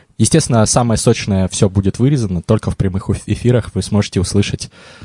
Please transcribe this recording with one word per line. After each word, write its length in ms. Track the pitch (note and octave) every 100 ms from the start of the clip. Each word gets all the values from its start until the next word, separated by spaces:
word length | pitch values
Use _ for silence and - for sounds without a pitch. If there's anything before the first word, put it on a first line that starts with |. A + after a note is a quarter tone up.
| _ -
Естественно, 480 | A2 E3 - A#2 G#2+
самое 320 | - A#2+ G#2+
сочное 500 | - A2+ - F#2+ F#2
все 220 | - G#2
будет 280 | F#2+ G2 -
вырезано, 440 | B2 D3 G#2+ F2+
только 280 | - A2 -
в 60 | F2+
прямых 320 | G2 F#2 -
эф-, 140 | F#2+ -
эфирах 440 | G#2 A#2 A#2+ -
вы 80 | G2+
сможете 380 | F#2 G#2 - -
услышать 500 | F2+ G2+ G2 - - - - -